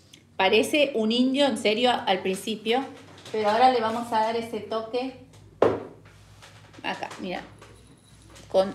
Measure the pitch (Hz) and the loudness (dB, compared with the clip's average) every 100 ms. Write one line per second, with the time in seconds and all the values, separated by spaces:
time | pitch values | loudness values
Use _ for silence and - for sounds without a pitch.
0 | _ - _ - 190 214 - 302 277 226 | _ -20 _ 0 2 4 2 2 2 0
1 | 214 240 262 269 277 220 208 220 247 233 | 0 2 2 2 2 2 0 2 2 0
2 | - 190 190 190 226 214 220 247 269 - | 0 -2 -2 -4 -6 -6 -2 -2 -2 -10
3 | - - - 220 208 220 262 247 220 233 | -20 -20 -8 -2 0 6 6 4 0 -2
4 | 233 226 220 233 226 214 196 220 220 247 | -2 0 0 -2 -6 -10 -6 -6 -4 -6
5 | 262 - - - - - - - - - | -6 -10 -18 -20 -20 0 0 0 -8 -18
6 | - - - - - - - - - 190 | -20 -20 -20 -20 -20 -20 -20 -12 -10 -8
7 | - - 190 180 - - - - - - | -10 -10 -10 -10 -12 -20 -20 -20 -20 -20
8 | _ - - - - 190 196 | _ -20 -20 -20 0 2 2